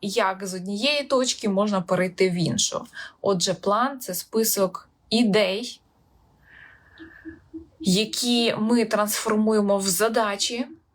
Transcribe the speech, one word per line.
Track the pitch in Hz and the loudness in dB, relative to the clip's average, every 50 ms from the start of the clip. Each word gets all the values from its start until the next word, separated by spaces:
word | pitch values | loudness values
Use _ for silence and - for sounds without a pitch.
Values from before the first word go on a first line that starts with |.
як | - 202 185 226 202 190 190 190 202 | -8 -2 0 2 2 0 0 -2 -6
з | 190 185 | -8 -8
однієї | 185 180 196 202 202 240 285 294 285 277 | -6 -6 -6 -4 -2 0 0 0 0 0
точки | - 277 254 254 254 - - - 208 | 0 2 2 2 0 -2 -2 -2 0
можна | 190 190 208 214 202 190 | 0 2 2 2 0 -2
перейти | 175 - 185 180 185 185 185 - 190 185 | 0 0 0 0 0 -2 2 2 2 2
в | 175 | 2
іншу. | 180 160 143 - - - - - - - - - - - - - _ | 0 0 0 0 0 -2 -2 -2 -6 -8 -10 -14 -16 -16 -16 -16 _
Отже, | - 196 196 175 - 196 175 | -2 0 0 0 0 -2 -2
план — | 180 - 196 202 220 247 277 285 254 | -2 0 0 2 2 2 0 -2 -6
це | - - 180 | -10 -8 -8
список | 175 - - - 220 226 220 - 202 190 180 - - - - _ _ _ _ | -8 -8 -2 -2 0 0 2 2 2 0 0 -2 -8 -14 -18 _ _ _ _
ідей, | 214 233 240 208 185 214 202 185 190 214 247 247 - - _ _ _ _ _ _ _ _ _ _ _ _ _ _ - - - - - _ _ - - - 320 320 - - - 320 330 - _ _ - 320 330 - _ _ | 0 2 4 4 4 4 2 2 0 -4 -6 -10 -12 -16 _ _ _ _ _ _ _ _ _ _ _ _ _ _ -20 -20 -20 -20 -20 _ _ -20 -20 -20 -20 -20 -20 -20 -18 -18 -18 -18 _ _ -18 -18 -18 -18 _ _
які | 320 190 180 202 220 - - - 247 240 240 233 233 220 - 214 | 0 2 2 2 2 0 -4 -4 -2 0 2 2 2 0 0 0
ми | 214 220 240 240 226 | 0 2 2 2 2
трансформуємо | 220 220 208 208 208 - - - 220 214 214 214 220 220 208 202 202 202 196 | 2 2 0 0 0 -2 -4 -2 0 2 2 2 4 2 2 4 2 2 2
в | 196 196 | 2 0
задачі | 175 - 214 233 220 233 220 208 202 202 - - 240 240 285 294 330 - _ _ | 0 2 0 2 2 2 0 0 -2 -2 -4 -4 -4 -4 -6 -8 -10 -16 _ _